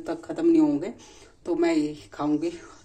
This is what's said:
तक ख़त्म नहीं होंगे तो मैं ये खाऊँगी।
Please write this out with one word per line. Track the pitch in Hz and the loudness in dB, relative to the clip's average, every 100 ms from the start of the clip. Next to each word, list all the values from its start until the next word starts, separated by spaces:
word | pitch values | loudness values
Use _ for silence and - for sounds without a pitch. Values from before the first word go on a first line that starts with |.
| - | -6
तक | 160 | -10
ख़त्म | - 165 170 | -8 0 4
नहीं | 165 | 6
होंगे | 151 143 180 - - - - _ - | 4 2 -4 -10 -18 -20 -20 _ -6
तो | 165 | 0
मैं | 170 160 | 2 2
ये | 151 151 - | -2 -6 -16
खाऊँगी। | - 147 151 170 - - - | -6 -2 -2 -2 -8 -16 -18